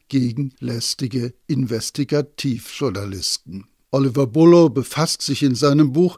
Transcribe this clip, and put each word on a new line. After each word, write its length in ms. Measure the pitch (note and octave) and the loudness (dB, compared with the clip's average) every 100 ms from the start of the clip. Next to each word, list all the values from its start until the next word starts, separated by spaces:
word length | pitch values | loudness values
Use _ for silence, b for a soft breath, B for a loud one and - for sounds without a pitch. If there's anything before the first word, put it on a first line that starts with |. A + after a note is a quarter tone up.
| _ | _
gegen 460 | C3+ B2 A2+ C3+ - | -2 0 -2 -8 -8
lästige 760 | B2 A#2 - - B2+ B2+ A#2 - - | -8 -6 -6 -6 -6 -4 -6 -8 -4
Investigativjournalisten. 2250 | C3 A#2+ A2+ - - C3+ D3 C#3+ - C#3+ A2+ - - C#3 G2 G2+ F#2+ - - - F#2+ - _ _ | -2 -2 -4 -6 -6 -2 -2 -2 -6 -4 -4 -8 -6 -4 -4 -8 -8 -6 -6 -10 -16 -16 _ _
Oliver 320 | C#3 C3+ A#2+ B2+ | 0 0 0 0
Bullough 480 | D3 E3 E3+ D#3+ | 4 8 8 6
befasst 480 | B2 A#2 D3 E3 - | 2 -4 -4 -4 -4
sich 220 | - C3+ | -6 -2
in 100 | C#3 | 0
seinem 380 | A#2+ C#3+ D3 D3 | 2 2 4 4
Buch 260 | C#3+ F3+ | 2 0